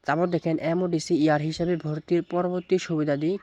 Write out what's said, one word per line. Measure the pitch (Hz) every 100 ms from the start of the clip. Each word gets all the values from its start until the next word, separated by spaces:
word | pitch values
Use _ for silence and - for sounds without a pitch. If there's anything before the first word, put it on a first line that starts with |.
| -
তারপর | 151 180
দেখেন | 170 170 160
এমওডিসি | 156 165 185 165 -
ইআর | 170 156 147
হিসেবে | 151 156 170 170
ভর্তির | 151 151 - 175
পরবর্তী | 175 175 180 180 180 185
সুবিধাদি, | - 160 151 143 156 196